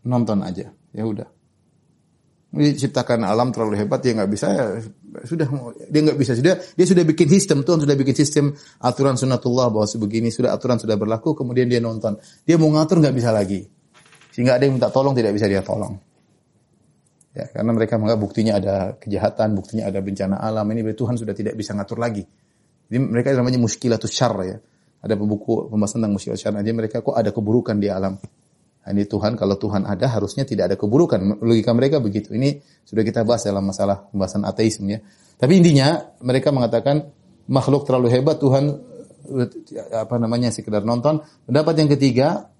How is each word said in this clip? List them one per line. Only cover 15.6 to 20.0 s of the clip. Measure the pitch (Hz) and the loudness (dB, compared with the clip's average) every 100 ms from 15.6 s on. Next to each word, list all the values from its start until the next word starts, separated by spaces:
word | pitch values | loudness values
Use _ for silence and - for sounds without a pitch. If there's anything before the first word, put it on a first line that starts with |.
| 95 | -2
tolong. | 101 95 95 _ _ _ _ _ _ _ _ _ _ _ _ _ | -6 -6 -10 _ _ _ _ _ _ _ _ _ _ _ _ _
Ya, | - - | -14 -12
karena | 113 110 | -4 -2
mereka | 113 110 113 | 0 0 0
menganggap | 107 113 | 0 0
buktinya | 101 - 110 101 | -2 -2 0 0
ada | 95 98 95 113 | 0 -2 -4 -8
kejahatan, | - 98 104 - 110 101 | -8 -2 -2 0 -2 -2
buktinya | - 110 101 | -4 -6 -4
ada | |
bencana | 98 | -6